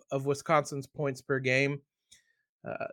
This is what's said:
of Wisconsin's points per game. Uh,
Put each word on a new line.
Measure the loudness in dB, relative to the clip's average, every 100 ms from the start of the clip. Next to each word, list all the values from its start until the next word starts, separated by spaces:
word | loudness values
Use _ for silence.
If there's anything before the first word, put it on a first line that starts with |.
| -6
of | -2 0
Wisconsin's | -2 2 2 2 -4 -8
points | -4 -4 -2
per | 0 0
game. | 2 4 2 0 -8 _ _ -20 _ _ _ _ -10
Uh, | -8 -8